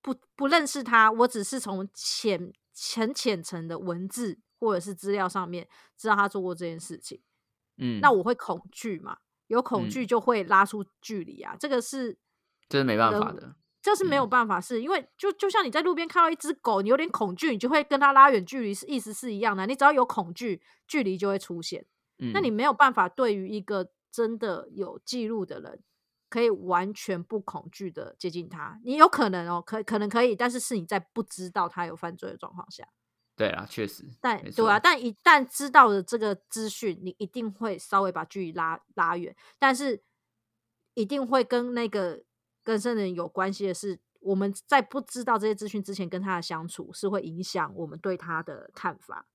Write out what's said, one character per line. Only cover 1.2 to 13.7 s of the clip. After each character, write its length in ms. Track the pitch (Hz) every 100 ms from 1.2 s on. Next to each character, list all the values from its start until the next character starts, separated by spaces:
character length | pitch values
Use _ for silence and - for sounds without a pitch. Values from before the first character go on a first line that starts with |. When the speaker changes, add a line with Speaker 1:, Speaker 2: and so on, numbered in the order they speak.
| 247
Speaker 1:
只 160 | 233
是 160 | 196 262
从 280 | 214 190 196
浅， 580 | - - - 226 180 180 - _
浅 400 | - - - 220
浅 280 | 277 247 190
层 240 | 165 175 165
的 100 | 165
文 280 | 185 170 190
字 300 | 240 226 - _ _
或 140 | 226
者 60 | 185
是 140 | 180
资 180 | 185 196
料 160 | 202 185
上 180 | 196 175
面 200 | 175 165 - _ _
知 100 | 220
道 80 | 202
他 120 | 196
做 140 | 202
过 140 | 185 170
这 100 | 170
件 140 | 165
事 180 | - -
情。 240 | - - _ _ _ _ _ -
Speaker 2:
嗯。 220 | 127 220
Speaker 1:
那 120 | 285
我 120 | 214
会 100 | 185
恐 340 | 247 - 170 185
惧 280 | - 233 170
嘛， 180 | - - _ _ _
有 140 | 233
恐 260 | 247 226 214
惧 160 | 226 220
就 140 | 240
会 240 | 240 226
拉 220 | 175 190 196
出 200 | 214 196 _
距 220 | - 208
离 180 | 165 -
啊， 120 | -
Speaker 2:
嗯。 40 | -
Speaker 1:
这 100 | 294
个 120 | 254
是 360 | 233 269 240 185 _ _ _ _ _
Speaker 2:
这 120 | 139
是 40 |
没 140 | 135 107
办 140 | 113
法 200 | 104 -
的。 100 | -
Speaker 1:
人， 140 | - - _